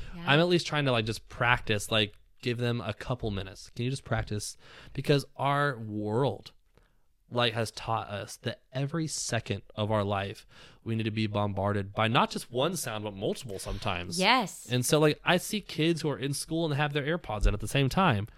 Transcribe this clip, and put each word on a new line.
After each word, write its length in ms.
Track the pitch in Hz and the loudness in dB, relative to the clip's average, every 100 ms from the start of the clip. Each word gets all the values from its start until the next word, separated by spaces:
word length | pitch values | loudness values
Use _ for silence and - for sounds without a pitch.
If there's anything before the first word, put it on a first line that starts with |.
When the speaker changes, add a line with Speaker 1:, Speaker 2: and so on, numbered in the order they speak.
| - | -2
Speaker 1:
Yeah. 80 | 175 170 | -4 4
Speaker 2:
I'm 120 | 147 | 6
at 80 | 175 | 6
least 180 | 175 - | 4 2
trying 180 | 151 | 0
to, 80 | 139 | 2
like, 120 | 120 110 | 2 0
just 220 | 110 - | -4 -8
practice, 600 | - 120 127 - 107 - | 0 2 2 2 -2 2
like, 240 | 110 104 - - - | 2 0 -4 -20 -6
give 160 | 127 117 | -4 -2
them 220 | 120 120 | -2 -2
a 80 | 87 | -4
couple 360 | - - 131 113 | -6 -6 -4 -2
minutes. 380 | 98 95 - - | -4 -6 -12 -14
Can 100 | - 120 | -6 -4
you 40 | |
just 140 | 135 | -4
practice? 520 | - 113 104 104 - - - - - | -2 -2 -2 -6 -6 -12 -20 -20 -12
Because 320 | - 139 143 127 - | -4 2 2 0 -4
our 400 | 135 143 143 113 | 0 2 0 -2
world, 760 | 110 104 104 110 135 101 - - _ _ _ _ _ _ _ | -6 -4 0 2 0 -2 -10 -20 _ _ _ _ _ _ _
like, 240 | 120 120 | 0 2
has 160 | 113 110 | 0 -4
taught 360 | - - 110 - | -4 -4 -4 -4
us 280 | 101 104 - | -8 -8 -8
that 180 | 117 - _ | -8 -8 _
every 340 | 131 139 165 160 | -4 -2 -2 -4
second 540 | - - 113 - 98 - | -4 -2 -2 -2 -6 -6
of 160 | - 104 | -4 0
our 140 | 107 | 2
life, 420 | 101 98 101 110 - - - - | 2 0 -2 -8 -16 -20 -20 -12
we 100 | 113 | -4
need 80 | 113 | -2
to 60 | 110 | 0
be 160 | 110 110 | 0 0
bombarded 640 | 107 104 95 98 101 98 | 2 0 2 0 0 -2
by 140 | 107 110 | 0 2
not 240 | 131 214 | 4 2
just 220 | - - | -2 -4
one 240 | 120 151 180 | -2 0 -2
sound, 260 | 127 107 | -6 -6
but 120 | 104 | -6
multiple 440 | 98 127 202 117 95 | -4 -4 -4 -8 -8
sometimes. 600 | - 101 104 90 87 175 | -6 -4 -2 -4 -4 0
Speaker 1:
Yes. 480 | 190 254 190 - - | 2 2 0 -8 -2
Speaker 2:
And 160 | 123 123 | 0 4
so, 140 | 151 | 6
like, 200 | 151 143 | 4 4
I 120 | - 180 | 2 2
see 220 | - 214 | 2 -6
kids 420 | - - 160 170 | -4 0 0 2
who 80 | 156 | -2
are 80 | 127 | -2
in 140 | 139 | -4
school 320 | 143 - 165 165 | -4 -4 -2 0
and 80 | |
have 180 | 143 147 | 0 0
their 100 | 147 139 170 | 0 -2 -2
AirPods 280 | - 107 104 | -4 2 2
in 80 | |
at 60 | 104 | 2
the 60 | 110 | 0
same 200 | 139 135 | 2 4
time. 400 | - 190 104 107 | 4 4 4 0